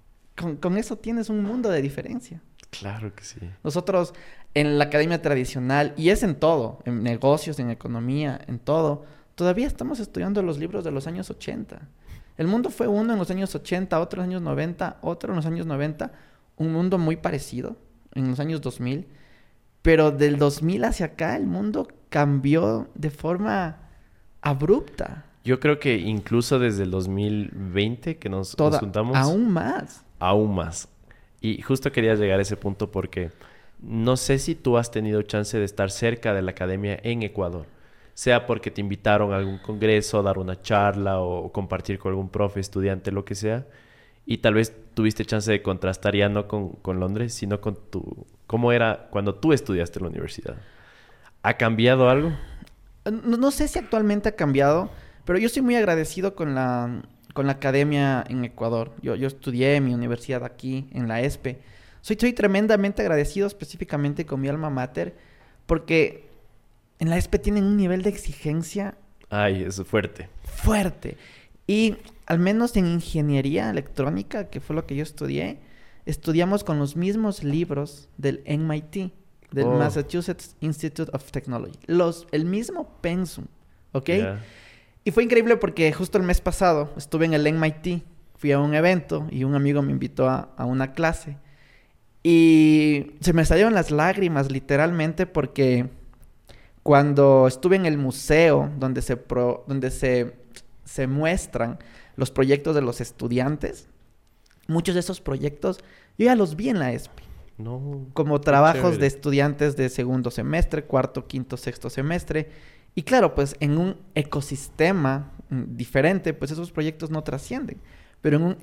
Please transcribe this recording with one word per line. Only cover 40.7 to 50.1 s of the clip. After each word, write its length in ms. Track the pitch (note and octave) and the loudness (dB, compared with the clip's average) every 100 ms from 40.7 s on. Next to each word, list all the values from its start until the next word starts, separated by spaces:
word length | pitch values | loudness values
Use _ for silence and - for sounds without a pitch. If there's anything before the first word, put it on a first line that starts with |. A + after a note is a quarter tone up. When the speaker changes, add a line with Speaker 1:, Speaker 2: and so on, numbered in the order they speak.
| G#2 G2+ G2 G2 F#2+ | 2 2 2 0 0
Speaker 2:
o, 240 | F2+ F2+ | -2 -4
o 80 | - | -6
compartir 480 | - F#2+ F#2 - G2 | -6 -6 -6 -6 -6
con 100 | F#2+ | -4
algún 180 | F#2+ F#2+ | -4 -4
profe, 300 | G2+ G2+ G2 | -2 -2 -2
estudiante, 540 | F#2+ G2+ G2 F#2+ G2 | -6 -2 -2 -2 -4
lo 120 | G2 | -6
que 120 | G2 G2+ | -6 -4
sea. 280 | G#2+ A2+ C3+ - _ _ _ _ - | -4 -4 -6 -18 _ _ _ _ -6
Y 120 | A#2 | 0
tal 160 | A#2 | 4
vez 200 | G#2+ A2+ - - | 4 2 -2 -10
tuviste 300 | - A2 - | 0 0 0
chance 240 | A2 A2 G#2 | -2 -2 0
de 100 | G#2 | 0
contrastar 540 | - F#2 F#2 F#2+ G#2 G2+ | 0 -2 -2 -2 0 2
ya 120 | G2+ | 2
no 200 | G#2 G#2 | 2 -2
con, 220 | G#2+ F#2+ | -4 -6
con 280 | - - F#2 | -8 -6 -2
Londres, 340 | F#2 G#2 A#2+ | -2 -2 -4
sino 280 | - G2+ G#2 | -6 -4 -4
con 180 | G#2+ G2+ - | -4 -8 -8
tu, 380 | F#2 - - - - - | -10 -10 -14 -18 -20 -4
cómo 240 | A#2 A#2+ | 0 2
era 340 | A#2+ A2+ - - | 4 2 -2 -6
cuando 240 | G2+ G2+ F#2+ | -4 -4 -2
tú 160 | D#3 | 2
estudiaste 480 | C#3+ - F#2 E2+ - | 2 2 -2 -2 -6
en 60 | |
la 40 | F2+ | -8